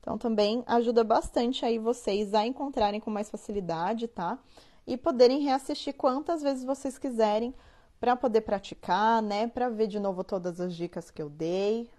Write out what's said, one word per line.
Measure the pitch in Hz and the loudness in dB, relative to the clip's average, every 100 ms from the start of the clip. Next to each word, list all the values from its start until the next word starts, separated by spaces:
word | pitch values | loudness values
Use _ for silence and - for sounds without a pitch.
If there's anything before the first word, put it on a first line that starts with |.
| - | -6
Então, | 220 | -4
também | 240 220 208 233 - | -2 2 2 0 2
ajuda | 233 240 233 | 2 4 4
bastante | 220 240 - - 240 262 254 | 4 2 2 0 0 0 0
aí | 226 | 0
vocês | 220 247 - 202 208 | -2 -2 0 -2 2
a | 214 220 | 0 0
encontrarem | 262 285 262 208 208 | -4 -6 0 0 0
com | 226 | -4
mais | 208 214 | -6 -6
facilidade, | 208 - 208 175 165 175 233 233 | -10 -6 -6 -4 -2 -2 -2 -6
tá? | - 175 226 _ - - - - | -6 -6 -6 _ -20 -20 -20 -8
E | 247 | -2
poderem | - 247 247 269 | -2 6 6 6
reassistir | 285 269 - 294 - | 2 0 -2 -6 -6
quantas | 269 285 254 311 330 | 0 0 0 -2 -2
vezes | 285 269 | 0 -2
vocês | 254 269 277 254 | -4 -4 -4 -6
quiserem, | 277 233 220 214 240 269 - - _ _ | -6 2 2 2 0 -8 -20 -20 _ _
pra | 220 | 0
poder | 247 254 220 | 2 4 2
praticar, | 214 202 - - - 180 220 233 | 2 -4 -4 -14 0 2 4 4
né? | 214 202 233 | 2 -2 -2
Pra | 240 247 | -2 -4
ver | 220 220 | 0 -2
de | 208 | 0
novo | 202 185 | -2 -2
todas | 180 196 175 175 | -4 -2 -4 -4
as | 180 170 | -6 -4
dicas | 170 175 165 | -6 -8 -12
que | - | -10
eu | 151 | -10
dei. | 147 160 180 202 226 233 | -6 -2 0 0 -2 -4